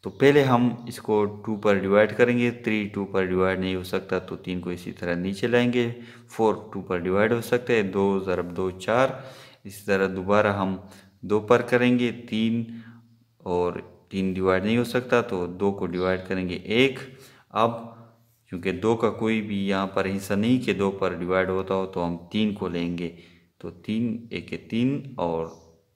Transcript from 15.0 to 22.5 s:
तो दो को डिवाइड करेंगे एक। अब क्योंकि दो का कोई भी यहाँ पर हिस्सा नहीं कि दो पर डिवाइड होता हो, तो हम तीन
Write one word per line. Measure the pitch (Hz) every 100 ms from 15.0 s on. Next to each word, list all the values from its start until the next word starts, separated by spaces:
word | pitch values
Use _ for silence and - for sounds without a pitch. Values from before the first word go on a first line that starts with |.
| 123 120
तो | 113 95 87
दो | 90 101
को | 98 92
डिवाइड | 87 92 92 92
करेंगे | 95 92 87
एक। | - 107 135 127 - - - - _
अब | 104 113 117 - - - _ _ _ _
क्योंकि | 92 95
दो | 87 107 113
का | 113
कोई | 101 110 110
भी | 104 101 98
यहाँ | 98 95
पर | - 95
हिस्सा | 98 - 101
नहीं | 110 127
कि | 123
दो | 92 98
पर | 98 95 85
डिवाइड | 87 92 92
होता | 95 95
हो, | 95 92
तो | 90
हम | 85 85 -
तीन | 107 107